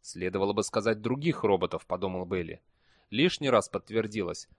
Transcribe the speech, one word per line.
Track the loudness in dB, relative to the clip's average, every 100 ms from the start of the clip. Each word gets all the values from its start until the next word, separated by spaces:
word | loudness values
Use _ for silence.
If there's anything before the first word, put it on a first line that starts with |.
"Следовало | -14 -6 -2 0 2
бы | 2
сказать | 0 0 0 0
других | 0 0 0 2
роботов", | 4 4 2 -4 -6
подумал | -4 -4 -4 -4
Бейли. | -4 -4 -10 _ _ _ _ _
Лишний | 0 0 2 4
раз | 4 4
подтвердилось, | -6 -2 -2 -2 -2 -4 -6 -12